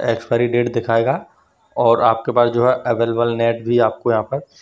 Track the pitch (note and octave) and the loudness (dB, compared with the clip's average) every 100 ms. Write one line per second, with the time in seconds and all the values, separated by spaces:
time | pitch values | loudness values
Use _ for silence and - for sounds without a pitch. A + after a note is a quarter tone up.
0 | A#2+ A#2 - A#2+ A#2+ A#2+ A#2+ A#2 A#2 A#2 | -2 -4 -2 0 0 0 -2 -2 0 0
1 | A#2+ F3+ - _ _ _ _ - A#2+ A#2 | 0 -2 -6 _ _ _ _ 0 2 4
2 | A#2+ A2 - A#2 A#2+ A#2 B2 - B2+ A2 | 2 0 0 2 2 2 0 0 -2 -2
3 | A#2 A2+ A#2+ A#2 A#2 A#2 A2+ A#2+ A2+ - | -2 0 -2 0 0 -2 0 2 0 0
4 | B2 A2 G#2+ C#3+ - - | -2 -2 -2 -8 -10 -20